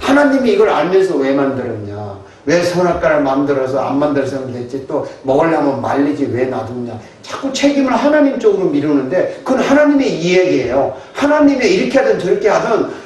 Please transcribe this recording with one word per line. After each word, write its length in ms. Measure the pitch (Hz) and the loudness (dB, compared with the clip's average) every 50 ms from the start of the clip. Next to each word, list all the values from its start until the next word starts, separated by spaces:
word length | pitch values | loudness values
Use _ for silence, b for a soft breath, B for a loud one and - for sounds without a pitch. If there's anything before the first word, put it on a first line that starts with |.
하나님이 520 | - 262 277 285 285 269 269 262 247 240 202 | -2 2 2 4 4 4 2 2 2 2 2
이걸 180 | 190 214 202 | 4 2 2
알면서 460 | 185 - 160 175 185 190 185 180 165 | 2 0 0 2 2 2 2 2 0
왜 180 | 139 135 135 139 | 0 0 0 0
만들었냐? 640 | 143 139 135 123 123 120 117 110 107 104 101 101 104 104 104 - - B B B B B 143 | 0 0 -2 -2 -4 -6 -8 -8 -8 -10 -10 -10 -10 -10 -12 -12 -16 B B B B B 0
내 140 | 160 175 170 | 0 0 0
손아까를 580 | 175 170 175 180 170 165 - 175 160 151 147 139 | 0 0 0 0 0 0 0 0 0 2 2 0
만들어서 560 | 135 135 143 143 143 143 135 131 123 110 110 | 0 0 0 0 0 0 0 -2 -2 -2 -2
안 220 | 110 135 135 143 | -4 -2 -2 0
만들었으면 520 | 147 147 143 139 131 123 139 135 127 123 120 | 0 0 0 -2 -2 -2 -4 -6 -8 -8 -8
됐지, 320 | 123 120 - 139 135 - - | -10 -10 -8 -8 -10 -8 -6
또 180 | 151 135 B B B B - | -6 -6 B B B B -4
먹으려면 580 | 135 135 147 165 165 160 151 147 143 127 120 | -2 0 2 2 2 0 0 0 -2 -2 -2
말리지 500 | 117 - 123 135 143 147 139 139 139 113 107 | -4 -2 -2 0 0 0 0 -2 -4 -4 -2
왜 140 | 123 127 | -2 -4
놔두냐. 520 | - 120 113 110 110 123 123 120 117 - 107 B B B B - | -4 -4 -6 -8 -8 -8 -8 -8 -10 -10 -12 B B B B -16
자꾸 300 | - - - - 269 262 | -14 -12 -8 -8 -6 -4
책임을 400 | - - 285 285 277 262 254 233 | 0 0 2 2 2 2 0 0
하나님 460 | - 269 294 311 302 277 269 233 - | 0 2 2 4 4 4 2 2 2
쪽으로 280 | - 214 190 190 180 165 | 2 2 2 2 0 0
미루는데 720 | 143 143 143 156 143 135 127 127 - 175 - - - - - | 0 0 0 2 0 0 0 0 0 0 0 -2 -4 -6 -4
그건 160 | - 262 233 - | -2 -2 0 2
하나님의 560 | 262 277 294 302 285 285 269 220 202 170 156 | 2 4 4 4 4 4 2 2 0 -2 -2
이야기예요. 760 | 170 180 180 185 180 147 143 135 120 - - 139 139 - B B B B B | 0 2 2 2 4 4 2 0 0 0 0 0 -2 -2 B B B B B
하나님의 600 | - 269 294 302 302 285 277 269 247 226 190 185 | -2 0 2 4 4 4 4 4 2 2 2 2
이렇게 240 | - 247 - - 269 | 2 0 2 2 2
하든 180 | - 226 202 - | 2 2 2 0
저렇게 300 | 170 185 202 - - 208 | 0 0 0 0 2 2
하든 400 | 180 - 226 233 226 175 - B B B B | 2 0 0 0 0 -2 -2 B B B B